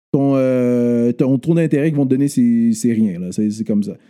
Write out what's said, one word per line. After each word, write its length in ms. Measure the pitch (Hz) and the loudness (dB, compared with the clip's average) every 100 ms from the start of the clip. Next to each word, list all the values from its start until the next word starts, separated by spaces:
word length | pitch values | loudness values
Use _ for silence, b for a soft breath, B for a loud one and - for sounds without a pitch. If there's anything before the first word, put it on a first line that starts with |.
| - | -4
ton, 220 | 143 139 135 | -2 0 0
euh, 760 | 131 127 123 123 120 120 120 | 0 0 0 0 0 0 0
ton 240 | 120 131 135 | 0 0 0
taux 160 | 160 | 0
d'intérêt 340 | 165 160 143 156 | 0 2 0 0
qu'ils 60 | 143 | 0
vont 80 | 135 | 0
te 40 | |
donner, 180 | 131 143 | 0 0
c'est, 440 | 135 120 117 117 | 0 2 2 0
c'est 180 | 110 120 | 0 0
rien. 280 | 113 110 87 | 0 0 -2
Là. 80 | 90 | -8
C'est, 180 | 104 107 | -4 -4
c'est 120 | 110 | -4
comme 200 | 110 104 | -2 -2
ça. 100 | 101 98 | -2 -8